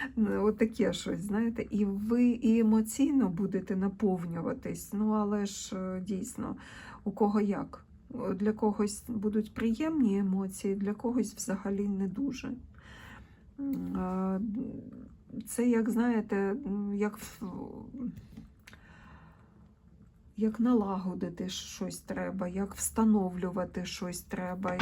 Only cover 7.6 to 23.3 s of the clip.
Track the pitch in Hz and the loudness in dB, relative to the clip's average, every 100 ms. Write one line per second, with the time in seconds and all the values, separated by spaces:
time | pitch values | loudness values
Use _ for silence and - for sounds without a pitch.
7.6 | - - - - - - 190 190 208 214 | -4 -10 -18 -20 -14 -6 -4 0 0 4
8.6 | 214 208 202 - - 226 208 214 214 - | 2 2 0 -2 -6 -2 0 0 -2 -2
9.6 | 226 226 311 320 220 196 196 190 190 190 | 0 2 0 4 4 4 2 0 -2 -2
10.6 | 202 196 202 214 233 247 214 - - 190 | -2 0 -2 -2 0 0 -2 -4 -4 -4
11.6 | 196 196 202 190 196 - 277 247 - - | -2 -2 0 0 -2 -2 -4 -4 -8 -10
12.6 | - - - - - - - - - - | -14 -20 -20 -20 -18 -20 -20 -20 -20 -8
13.6 | 277 269 180 185 185 185 190 190 214 214 | -4 -2 -2 -2 -2 0 0 0 -2 -4
14.6 | - - - - - - - - - - | -6 -8 -12 -14 -18 -20 -12 -10 -6 0
15.6 | 240 226 220 220 240 226 214 196 196 233 | 4 4 4 2 4 2 2 0 2 0
16.6 | 190 202 202 202 208 208 - - 185 - | -2 -2 -2 0 0 -2 -14 -10 -10 -8
17.6 | - - - 277 240 170 - - - - | -10 -12 -12 -8 -8 -8 -16 -18 -18 -20
18.6 | - - - - - - - - - - | -20 -20 -20 -20 -20 -20 -20 -20 -20 -20
19.6 | - _ - - - - - - 220 220 | -20 _ -20 -20 -20 -20 -14 0 0 4
20.6 | 233 240 196 190 185 175 180 170 185 - | 6 6 4 0 -2 -2 -4 -4 -6 -6
21.6 | - - 180 - - 185 180 190 180 190 | -10 -6 -6 -6 -8 -6 -4 -4 -4 -2
22.6 | 196 - - - 220 214 185 | -4 -4 -2 4 6 6 4